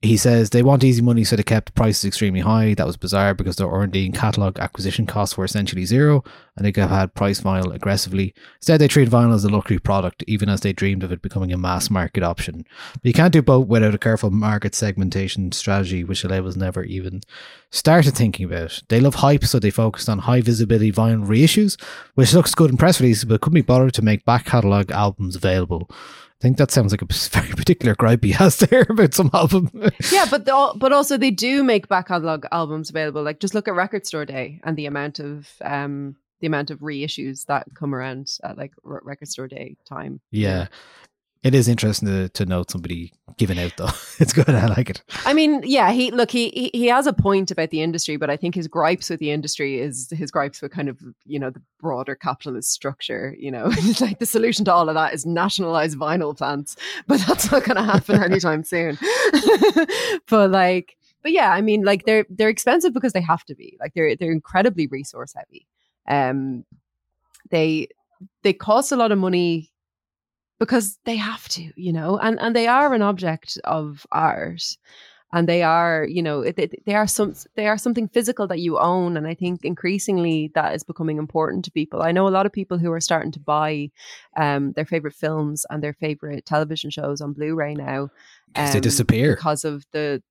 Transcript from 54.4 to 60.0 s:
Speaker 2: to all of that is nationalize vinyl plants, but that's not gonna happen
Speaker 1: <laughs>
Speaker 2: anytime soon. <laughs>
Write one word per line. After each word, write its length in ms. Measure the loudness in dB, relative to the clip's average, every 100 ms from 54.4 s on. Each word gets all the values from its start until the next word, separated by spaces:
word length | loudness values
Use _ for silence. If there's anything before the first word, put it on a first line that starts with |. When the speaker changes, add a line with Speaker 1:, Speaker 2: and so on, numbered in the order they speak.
| 0 0
Speaker 2:
to 80 | 2
all 160 | 2 2
of 60 | 0
that 160 | -2
is 100 | -4
nationalize 680 | -4 -2 -2 -2 -2 -2 -2
vinyl 420 | -4 -4 -2 -4 -6
plants, 380 | -6 -6 -10 -14 -14 -14 -2
but 140 | 0 0
that's 260 | -2 2
not 100 | 0
gonna 200 | 2 -2
happen 360 | 2 0 2 2
Speaker 1:
<laughs> 20 |
Speaker 2:
anytime 400 | 2 0 0 -2
soon. 340 | -4 -4 -4 -4 -4 0 2
<laughs> 140 | 2 4 4 4 4 0 -2